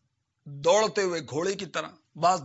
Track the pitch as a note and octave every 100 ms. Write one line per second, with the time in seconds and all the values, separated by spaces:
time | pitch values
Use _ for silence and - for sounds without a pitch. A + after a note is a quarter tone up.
0 | _ _ _ _ - C#3+ D3+ G3+ A3 G#3+
1 | F#3+ E3+ C3 C#3 F#3 G3 F3+ D#3+ D3+ -
2 | _ D3 E3 F#3